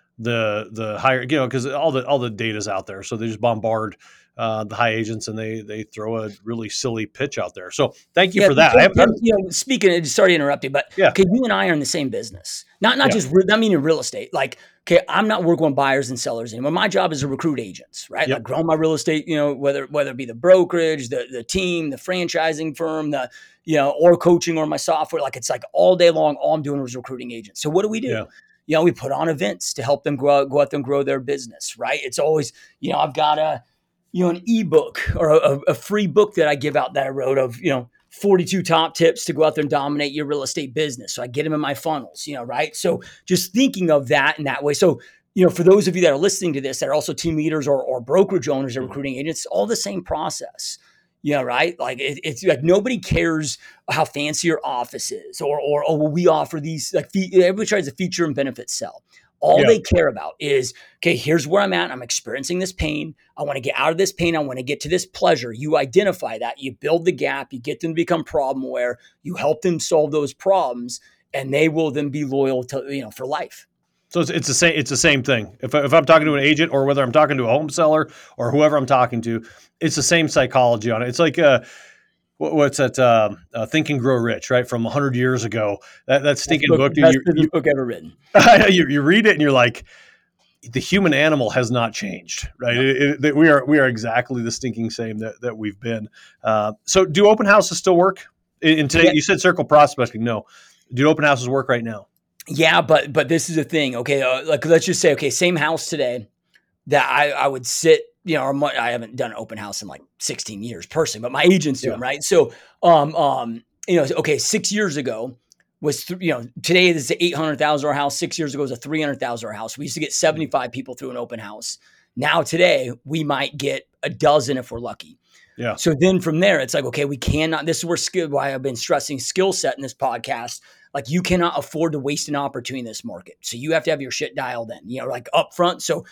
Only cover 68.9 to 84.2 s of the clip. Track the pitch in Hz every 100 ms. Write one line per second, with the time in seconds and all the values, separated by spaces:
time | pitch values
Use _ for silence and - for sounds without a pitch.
68.9 | 120 _ _ - 175 143 151 185 165 -
69.9 | 160 147 151 143 - - 190 147 123 120
70.9 | - _ _ _ 139 135 139 160 156 160
71.9 | 139 147 139 143 135 135 131 123 135 135
72.9 | 139 113 - 131 147 147 - - _ _
73.9 | _ _ 170 165 165 151 131 175 156 139
74.9 | 135 170 143 123 123 104 - 123 151 139
75.9 | 160 143 160 151 143 139 147 160 139 135
76.9 | 139 131 135 151 135 120 131 156 139 156
77.9 | 156 156 - - - 120 139 151 151 131
78.9 | 135 120 120 117 113 113 - _ - 160
79.9 | - 127 170 151 - 127 135 123 117 113
80.9 | 110 123 123 165 151 156 123 - - -
81.9 | _ _ _ _ - 151 156 143 143 131
82.9 | 123 127 117 107 98 _ 113 110 156 151
83.9 | 143 123 127